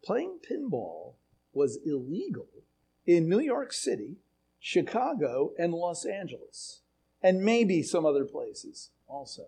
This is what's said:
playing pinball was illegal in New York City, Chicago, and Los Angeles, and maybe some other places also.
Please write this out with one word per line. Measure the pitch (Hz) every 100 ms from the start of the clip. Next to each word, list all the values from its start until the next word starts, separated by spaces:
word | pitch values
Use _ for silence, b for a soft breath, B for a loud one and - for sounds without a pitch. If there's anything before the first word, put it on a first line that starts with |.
playing | - 220 349 359 -
pinball | 381 277 139 95 82 90 - _ _ _
was | 131 143 117 160
illegal | 143 127 175 381 - - - _ _ _ _ -
in | 175 165
New | 196
York | 311 285 269
City, | - - - 107 180 _ _ _ _
Chicago, | - 180 - - 262 285 147 127 151 -
and | 170
Los | 170 175 170
Angeles, | - 196 180 127 - - - - _ _ _ _
and | 185 185 196
maybe | 233 220 180
some | - 175 156
other | 143 139
places | 151 120 104 - - - _ _
also. | 135 131 -